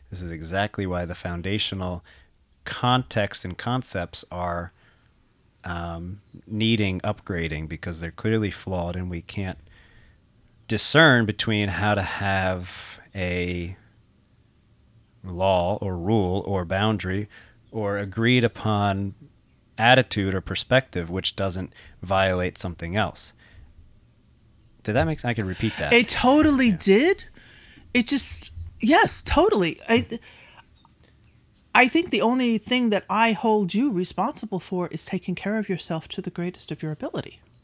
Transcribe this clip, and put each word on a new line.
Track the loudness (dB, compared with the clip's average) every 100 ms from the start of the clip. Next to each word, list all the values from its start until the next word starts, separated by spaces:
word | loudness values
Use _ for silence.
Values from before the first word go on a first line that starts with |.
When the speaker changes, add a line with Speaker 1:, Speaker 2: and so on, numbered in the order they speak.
| -16
Speaker 1:
This | -12
is | -10
exactly | -10 -4 -2 -2 -2 -2
why | -2 -4
the |
foundational | -8 -8 -6 -4 -2 -4 -4 -6 -8 -12 -20 _ _ _ _
context | -14 -2 0 0 0 -2 -2 -4 -10
and | -8
concepts | -4 -4 -4 -6 -8 -10 -12
are, | -6 -4 -4 -8 -14 _ _ _ _ _ _ _ _
um, | -10 -8 -8 -8 -10 -14 _ -20 -10
needing | 0 2 2 2 -2
upgrading, | -4 -6 -6 -4 -4 -6 -8
because | -10 -10 -8
they're | -10
clearly | -6 -2 0 0
flawed | -4 -6 -4 -4
and | -6 -6
we | -8
can't | -8 -6 -6 -8 -16 -20 _ -20 -20 _ _ _ _ _ -6
discern | -4 2 6 8 8
between | 4 -2 -2 0 0
how | 0 0
to | 0
have | -2 -4 -2 0 0 -4 -8 -14 -16 -18 -14
a | -6 -4 -2 -4 -4 -6 -10 _ _ _ _ _ _ _ _ _ _ _ _ _ _
law | -12 0 4 4 2 -2
or | -2 -2
rule | 2 2 2 0 -2
or | -4
boundary | -2 0 2 0 -2 -4 -6 -14 -20 _ _
or | -6 -4 -2
agreed | -4 0 4 6
upon | 4 0 0 2 2 0 -4 -8 -20 _ _ _ _ 2
attitude | 6 6 6 0 0
or | -2
perspective | -4 -6 2 2 2 -6 -4
which | -4 -4 -2
doesn't | -4 -4 -8 -12 -20 -14
violate | 0 2 4 2 -2 -4
something | -8 -8 -4 -2
else. | -2 -4 -14 -16 -20 -20 -20 -20 -20 -20 _ _ _ _ _ _ _ _
Did | -2
that | 0
make | 0 -2
sense? | -4
I |
can | -2 -4
repeat | -2 -2 -2
that. | 2
Speaker 2:
It | 2 2
totally | 2 4 6 6 4 2
Speaker 1:
Yeah. | 2
Speaker 2:
did. | 4 6 4 0 -4 -20 -20 -20 -20 -20 -2
It | 0 0
just, | 0 -2 -6 -10 -12 -14 -2
yes, | 4 6 4 0
totally. | 0 4 4 4 2 -2 2
I, | 2 2 -8 -12 -20 -20 -20 _ _ _ _ _ _ _ _ _ _ _
I | 4 4
think | 4 2
the | 2
only | 2 2 2 0
thing | 0 0 2
that | 0 0
I | 2 2
hold | 2 2 2 2
you | 0 0
responsible | 0 -2 -2 -4 -4 -8 -8
for | -4 -4 -4
is | -6
taking | -6 -6 -4
care | -6 -4 -4
of | -4
yourself | -6 -4 -6 -6
to | -10
the | -8
greatest | -6 -8 -8 -12
of | -8
your | -8
ability. | -8 -8 -8 -10 -16 _ _